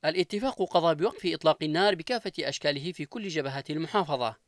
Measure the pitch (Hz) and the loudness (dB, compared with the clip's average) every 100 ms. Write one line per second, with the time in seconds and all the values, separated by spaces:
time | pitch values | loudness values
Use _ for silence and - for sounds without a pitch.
0 | 156 170 175 208 262 - 190 180 165 156 | 0 0 0 0 -2 -2 2 4 4 2
1 | 170 - 180 160 160 151 156 156 202 185 | 0 -2 -4 2 4 4 2 2 2 2
2 | 160 247 196 - 135 139 147 143 156 180 | -2 -4 -4 -6 -4 -2 -2 -2 -4 -8
3 | 147 233 196 160 139 135 - 151 160 214 | -8 -8 -4 -4 -2 -6 -6 -6 -2 0
4 | 165 143 117 110 | 0 0 -2 -4